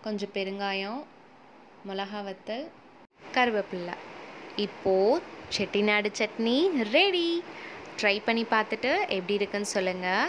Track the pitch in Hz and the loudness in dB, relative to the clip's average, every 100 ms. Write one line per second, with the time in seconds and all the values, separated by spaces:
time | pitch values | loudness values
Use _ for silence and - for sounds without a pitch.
0 | 220 208 202 202 190 196 196 196 196 247 | -6 -6 -4 -4 -4 -4 -2 -2 -4 -6
1 | 302 - - - - - - - 196 196 | -10 -20 -20 -20 -20 -20 -20 -16 -10 -6
2 | 196 208 202 190 - 226 311 - - - | -6 -6 -8 -10 -8 -8 -8 -16 -20 -20
3 | - _ - 254 247 214 190 185 175 180 | -20 _ -2 2 4 4 -2 -6 -6 -10
4 | - - - - - - 202 - 196 190 | -12 -16 -16 -16 -10 -4 -4 -2 2 4
5 | 202 320 - - - - 196 202 208 208 | 6 4 0 -16 -8 -4 0 2 4 4
6 | 208 208 220 - 226 254 370 311 214 269 | 2 -2 -4 0 2 4 4 2 4 4
7 | 392 359 339 339 - - - - - - | 6 4 0 0 -4 -14 -14 -14 -14 0
8 | 208 202 220 233 226 220 208 214 247 349 | 2 2 2 0 4 2 2 -2 0 0
9 | 415 196 185 202 196 202 202 208 185 185 | 0 -2 0 0 0 -2 -2 0 0 -2
10 | 180 196 | 0 0